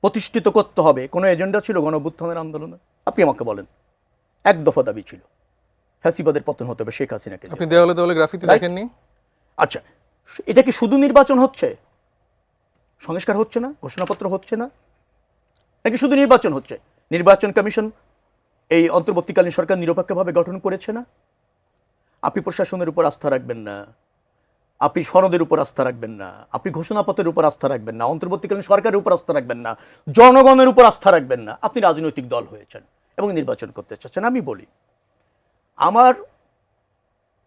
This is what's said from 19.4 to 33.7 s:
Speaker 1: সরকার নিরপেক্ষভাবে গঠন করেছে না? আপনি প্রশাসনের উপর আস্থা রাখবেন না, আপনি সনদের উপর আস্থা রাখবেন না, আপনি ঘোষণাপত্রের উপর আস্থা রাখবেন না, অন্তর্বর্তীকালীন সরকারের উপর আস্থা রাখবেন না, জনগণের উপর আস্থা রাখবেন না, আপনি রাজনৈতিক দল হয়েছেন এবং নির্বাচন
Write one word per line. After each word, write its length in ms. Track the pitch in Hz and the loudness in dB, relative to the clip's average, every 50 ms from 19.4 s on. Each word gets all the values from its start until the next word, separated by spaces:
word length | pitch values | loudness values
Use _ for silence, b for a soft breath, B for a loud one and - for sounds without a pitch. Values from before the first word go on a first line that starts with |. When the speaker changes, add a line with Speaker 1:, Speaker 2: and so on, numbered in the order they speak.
| 180 175 | 2 2
Speaker 1:
সরকার 280 | - - 170 160 196 180 | -2 -4 -2 -2 -4 -2
নিরপেক্ষভাবে 540 | 170 160 170 190 175 - 196 175 190 180 | -2 -2 -2 -2 -4 -4 -4 -4 -4 -2
গঠন 260 | 151 170 170 180 180 185 | -2 -2 -2 -2 -8 -8
করেছে 340 | - 196 190 185 - - | -8 -8 -8 -8 -8 -10
না? 120 | 214 233 247 - _ _ _ _ _ _ _ _ _ _ _ _ _ _ _ _ _ _ _ _ _ _ | -10 -10 -12 -16 _ _ _ _ _ _ _ _ _ _ _ _ _ _ _ _ _ _ _ _ _ _
আপনি 200 | - - - 202 | -8 -6 -6 -6
প্রশাসনের 460 | - 190 170 - 185 - 190 185 175 165 | -8 -6 -6 -6 -6 -6 -6 -6 -8 -4
উপর 160 | 151 175 160 | -2 -2 -2
আস্থা 260 | 147 147 - - 147 | -2 -4 -4 -4 -4
রাখবেন 260 | 135 - 135 123 117 | -4 -4 -4 -8 -12
না, 300 | 113 107 104 101 101 101 110 113 _ _ _ _ _ _ _ _ _ _ _ _ _ _ _ _ _ | -12 -12 -14 -14 -14 -16 -20 _ _ _ _ _ _ _ _ _ _ _ _ _ _ _ _ _ _
আপনি 240 | - - - - 151 | -4 -2 -2 -4 -6
সনদের 380 | - - 180 190 190 170 175 | 0 2 2 2 4 0 -2
উপর 160 | 165 143 160 151 | 0 0 0 -2
আস্থা 260 | 143 - - - 131 | -2 -4 -4 -4 -4
রাখবেন 260 | 127 123 117 113 110 | -4 -6 -10 -14 -16
না, 360 | 113 101 95 92 95 104 113 _ | -16 -16 -18 -18 -20 -20 -14 _
আপনি 200 | - 120 - 196 | -12 -10 -10 -8
ঘোষণাপত্রের 560 | 143 156 165 - 214 208 196 - 185 - 185 165 | -10 -10 -10 -6 -4 -4 -4 -4 -4 -4 -4 -2
উপর 160 | 165 165 156 | -2 0 0
আস্থা 240 | 151 - - - 131 | 0 0 -2 -4 -4
রাখবেন 260 | 135 117 107 113 113 | -4 -6 -8 -12 -8
না, 100 | 113 117 | -6 -4
অন্তর্বর্তীকালীন 580 | 127 160 156 175 180 185 - - - 208 202 | -4 -4 -6 -6 -8 -8 -8 -6 -6 -8 -8
সরকারের 340 | - - 202 202 190 226 185 | 0 0 0 2 2 0 -2
উপর 160 | 202 190 180 | -2 0 0
আস্থা 220 | 180 170 - - 151 | -2 -2 -2 -4 -4
রাখবেন 240 | 143 123 123 120 120 | -4 -6 -6 -10 -10
না, 180 | 120 113 110 b b b b b b 156 | -10 -12 -12 b b b b b b 2
জনগণের 560 | 131 226 240 247 254 269 262 262 269 262 262 262 | 6 10 10 10 10 10 10 8 8 8 6 6
উপর 160 | 214 254 240 | 8 8 8
আস্থা 280 | 220 - - - 196 | 8 6 4 4 4
রাখবেন 280 | 180 160 135 127 127 120 | 4 4 2 -2 -4 -6
না, 180 | 110 104 120 - | -6 -10 -10 -8
আপনি 180 | - 127 - 240 | -8 -6 -2 0
রাজনৈতিক 480 | 202 175 156 151 160 151 - 143 123 120 | 2 2 2 0 -4 -6 -6 -8 -8 -6
দল 160 | 123 120 - - | -8 -8 -8 -10
হয়েছেন 320 | 110 107 98 _ - - - _ _ _ _ _ _ | -16 -20 -20 _ -20 -20 -20 _ _ _ _ _ _
এবং 160 | - 196 208 | -6 -4 -4
নির্বাচন 380 | 185 160 139 127 117 - 113 107 | -2 -4 -4 -4 -6 -8 -10 -14